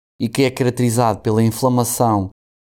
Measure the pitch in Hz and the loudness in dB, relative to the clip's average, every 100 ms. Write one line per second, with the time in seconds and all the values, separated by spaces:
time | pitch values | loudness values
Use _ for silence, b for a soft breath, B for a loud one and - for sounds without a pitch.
0 | _ - 110 123 131 127 123 120 123 113 | _ -8 -4 0 0 0 -2 0 0 2
1 | 117 101 - 110 113 110 131 123 120 - | 0 0 0 2 2 2 0 0 -2 0
2 | 117 104 95 - _ _ | 0 0 -2 -10 _ _